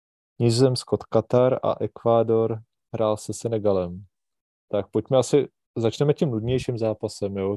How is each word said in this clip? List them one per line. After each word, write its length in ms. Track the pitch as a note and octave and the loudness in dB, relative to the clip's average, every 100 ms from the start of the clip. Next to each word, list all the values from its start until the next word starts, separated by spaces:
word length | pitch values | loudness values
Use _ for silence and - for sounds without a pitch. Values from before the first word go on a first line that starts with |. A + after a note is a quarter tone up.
| _ _ _ - | _ _ _ -2
Nizozemsko, 560 | A#2+ A#2 C3 B2 - G2+ - | 2 4 4 2 -2 -4 0
Katar 480 | A2+ - B2 B2+ B2+ | 0 2 2 2 2
a 140 | G#2 - | -2 -4
Ekvádor 760 | G#2+ - A#2 A#2 A2+ A2+ A2+ A2 - _ _ | -6 -4 2 2 4 2 0 -4 -12 _ _
hrál 220 | A2+ A2 G#2+ | -4 -2 -2
se 160 | - | -6
Senegalem. 680 | G#2 A#2 A2+ G#2 G2 F2+ F2+ G2+ _ _ _ _ _ _ | -8 -6 -2 0 0 -2 -8 -16 _ _ _ _ _ _
Tak 140 | G#2 F#2+ | -6 -4
pojďme 280 | G#2+ - C3 | -4 0 0
asi, 300 | A#2+ B2+ B2+ _ _ - | 2 2 0 _ _ -4
začneme 380 | A2+ - D3 | -2 0 0
tím 160 | C#3+ E3 | 2 0
nudnějším 480 | A2 A2+ C3 - A#2+ | -2 -2 -2 -2 -4
zápasem, 580 | A2+ G#2+ A2 - G2+ G2 | -4 -4 -6 -6 -6 -4
jo. 200 | G2 | -4